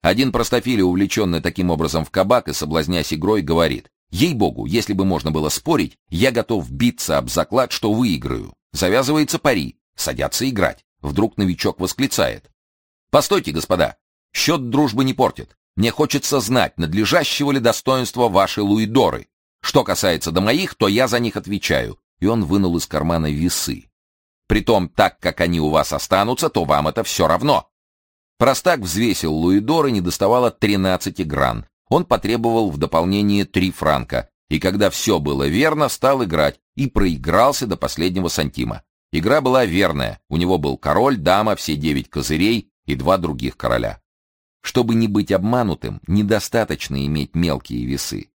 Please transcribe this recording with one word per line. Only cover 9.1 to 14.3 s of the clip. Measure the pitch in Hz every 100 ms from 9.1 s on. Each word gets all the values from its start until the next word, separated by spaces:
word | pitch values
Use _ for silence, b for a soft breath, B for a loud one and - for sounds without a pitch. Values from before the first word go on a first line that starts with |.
| 151 151 -
пари, | 147 110 65 - _ -
садятся | - 62 69 - 135
играть. | 113 78 - _ _
Вдруг | 71 76 110 -
новичок | 98 87 104 -
восклицает: | 92 - 135 - 71 53 _ _ _ _ _ _ _
"Постойте, | 147 - 196 -
господа, | 78 - 90 73 - _ _ _